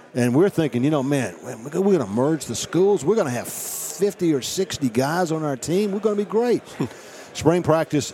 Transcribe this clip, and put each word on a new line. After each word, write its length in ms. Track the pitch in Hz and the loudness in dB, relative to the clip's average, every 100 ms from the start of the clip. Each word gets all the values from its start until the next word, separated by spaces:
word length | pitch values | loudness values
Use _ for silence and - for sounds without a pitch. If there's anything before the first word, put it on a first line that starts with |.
| - | -8
And 220 | 127 120 127 | 0 2 4
we're 140 | 196 | 4
thinking, 340 | - 151 123 | 2 0 0
you 80 | 139 | 2
know, 120 | 151 | 0
"Man, 320 | 131 143 107 87 | 0 0 -2 -6
we're 540 | 127 117 131 170 196 180 | -14 -12 -8 0 2 2
gonna 80 | 104 | 2
merge 400 | 107 139 160 - | 0 2 0 -4
the 100 | 110 | -8
schools. 500 | - 160 196 202 143 | -2 2 4 2 2
We're 100 | 226 | 2
gonna 140 | 151 | 2
have 180 | 120 - | -2 -6
fifty 840 | - - - - - 202 196 175 | -10 -10 -10 -8 -2 -2 0 2
or 80 | 143 | 2
sixty 480 | - 175 190 - 131 | 0 -4 -4 -2 -2
guys 420 | 110 135 170 175 | 0 0 0 0
on 120 | 160 | 0
our 120 | 156 131 | -2 -4
team. 360 | - 180 208 | -2 0 0
We're 60 | 202 | 0
gonna 160 | 214 208 | 0 0
be 80 | 202 | 0
great." 360 | 208 240 190 - | 0 2 0 -2
<laughs> 60 | - 131 - - - - | -6 -6 -8 -20 -20 -16
Spring 280 | - 147 175 | 0 2 2
practice 500 | 156 160 156 151 - | 4 2 2 -2 -2